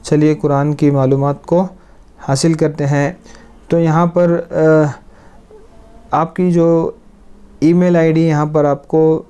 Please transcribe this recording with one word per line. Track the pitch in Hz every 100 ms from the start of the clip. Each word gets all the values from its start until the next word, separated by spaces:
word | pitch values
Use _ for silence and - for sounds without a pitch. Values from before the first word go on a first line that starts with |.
चलिए | - 156 151
कुरान | 151 147 139 143
की | 143 147
मालूमात | 139 131 139 139 139 -
को | 170 185 - - - - -
हासिल | - 135 170
करते | 160 156 151
हैं। | 143 143 143 175 - - - - -
तो | 170
यहाँ | 165 156 170
पर, | 170 175 170 - - 160 156 151 123 - - - - - - - - - - -
अ, | 143
आपकी | 170 - 180
जो | 170 165 165 165 - - - - - - -
ईमेल | 156 175 180 175
आईडी | 160 160 165
यहाँ | 147 151
पर | 151 147
आपको | 139 - 160 160 160 -